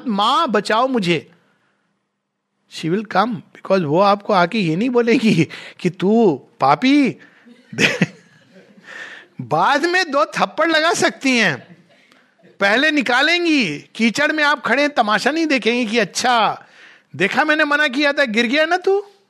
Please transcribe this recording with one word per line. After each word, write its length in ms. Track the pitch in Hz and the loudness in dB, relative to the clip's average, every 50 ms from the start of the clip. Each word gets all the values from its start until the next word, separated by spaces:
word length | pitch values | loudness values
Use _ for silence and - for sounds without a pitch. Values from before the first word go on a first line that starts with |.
| - | -2
"माँ 420 | 262 202 196 208 233 277 320 339 269 | -4 -2 0 0 0 0 0 0 0
बचाओ 400 | 208 208 202 - 214 226 262 269 | 0 -2 -2 0 0 0 0 0
मुझे।" 420 | 262 233 185 175 170 139 - - _ _ _ _ _ _ _ _ _ _ _ _ _ _ _ _ _ _ _ _ _ _ _ _ _ _ _ _ | 0 -2 0 0 -2 -2 -4 -10 _ _ _ _ _ _ _ _ _ _ _ _ _ _ _ _ _ _ _ _ _ _ _ _ _ _ _ _
She 120 | - - - | -14 -8 -4
will 220 | 156 175 220 214 | -4 -2 -4 -4
come, 220 | - - 185 208 247 | -2 -2 0 0 0
because 560 | 220 135 - _ - - - - 196 190 170 | -4 -8 -10 _ -20 -12 -4 -2 0 0 0
वो 160 | 139 151 180 | 2 2 2
आपको 320 | 208 196 202 202 - - | 4 4 2 2 0 0
आके 260 | 214 180 175 170 240 226 | 2 2 2 2 0 -2
ये 180 | 190 160 156 | -2 -2 -2
नहीं 140 | 180 233 269 | -2 -2 0
बोलेगी 580 | 240 240 233 233 226 269 220 220 175 160 - - - - - - - - | 0 0 2 2 2 2 4 4 4 2 2 0 -4 -10 -18 -20 -12 -6
कि 100 | - 180 | -6 -6
"तू 580 | 165 - 175 196 220 233 233 185 143 123 - _ _ - | -4 -2 0 2 4 4 4 4 2 0 -4 _ _ -2
पापी।" 560 | 131 135 151 151 254 262 285 294 277 202 127 - - - _ _ _ - - - _ _ - | 0 0 0 2 2 2 4 4 2 0 -2 -6 -14 -20 _ _ _ -20 -20 -20 _ _ -4
<laughs> 140 | - - - 554 - - - - - - _ _ _ _ _ - 185 - - _ - - - - - - - - - - _ _ - | -2 0 0 0 -2 -4 -4 -4 -10 -20 _ _ _ _ _ -20 -20 -20 -20 _ -20 -20 -20 -18 -18 -18 -18 -20 -20 -20 _ _ -14
बाद 460 | 127 110 147 165 185 233 277 294 339 | -6 -4 0 0 2 2 2 0 0
में 240 | 349 349 370 370 311 | 0 0 0 -2 0
दो 140 | 262 285 311 | 0 -2 -2
थप्पड़ 460 | 311 - - - 196 - - 311 330 | -2 -2 -2 -4 -2 -2 -2 -2 0
लगा 240 | 320 311 311 339 - | 0 0 0 0 0
सकती 420 | - 359 302 - - - 269 254 | 0 0 -2 -2 -2 -2 0 2
हैं, 400 | 233 208 175 139 117 - - - - _ _ _ _ _ _ _ _ _ _ _ _ _ - _ - | 2 2 0 -2 -4 -8 -16 -20 -20 _ _ _ _ _ _ _ _ _ _ _ _ _ -20 _ -2
पहले 300 | 196 196 214 254 294 311 | 0 0 2 2 2 2
निकालेंगी। 960 | 302 294 214 254 240 262 285 320 339 349 349 330 302 285 226 160 147 147 - - - | 2 0 0 0 0 2 2 2 0 0 0 0 2 2 0 -2 -4 -6 -10 -12 -4
कीचड़ 380 | - 226 233 208 - 294 302 | -2 0 0 2 0 0 0
में 120 | 311 311 294 | 0 0 0
आप 180 | 285 302 294 | 0 0 0
खड़े 200 | - 220 226 277 | -2 -2 0 0
हैं, 120 | 294 294 294 | 0 0 0
तमाशा 360 | 262 220 208 214 196 - 247 | 0 0 0 0 0 0 -2
नहीं 160 | 302 330 330 | -2 0 0
देखेंगे 380 | 302 277 247 196 220 240 240 247 | 0 0 0 0 0 0 0 -2
कि 140 | 202 226 233 | -2 -2 -2
"अच्छा, 680 | 202 - - - - 254 247 233 208 170 131 - - - - - - - - _ _ _ - | -2 -2 -4 -4 -2 0 2 2 2 0 -2 -4 -10 -20 -20 -20 -20 -20 -20 _ _ _ -6
देखा 280 | 135 185 196 - 240 294 | -4 -4 -2 0 0 0
मैंने 200 | 302 302 311 311 | 2 2 0 0
मना 240 | 294 285 294 302 294 | 0 0 0 0 0
किया 240 | 233 285 302 285 | 0 0 0 0
था, 120 | 285 302 285 | 0 0 -2
गिर 220 | 240 208 233 247 | 0 0 0 0
गया 200 | 226 262 302 311 | 0 0 0 0
ना 100 | 320 349 | 0 0
तू, 300 | 359 359 381 392 403 403 - - _ _ | 0 0 0 0 0 -2 -6 -14 _ _